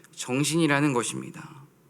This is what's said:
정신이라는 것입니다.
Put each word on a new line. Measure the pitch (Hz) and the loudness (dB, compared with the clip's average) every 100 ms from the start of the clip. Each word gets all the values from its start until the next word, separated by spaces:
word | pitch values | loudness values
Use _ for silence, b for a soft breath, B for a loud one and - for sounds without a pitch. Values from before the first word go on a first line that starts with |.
| B | B
정신이라는 | - - 127 143 160 156 143 147 | -12 -4 0 2 2 4 4 4
것입니다. | 120 110 65 64 - - - - _ | 2 -2 -4 -10 -12 -16 -18 -20 _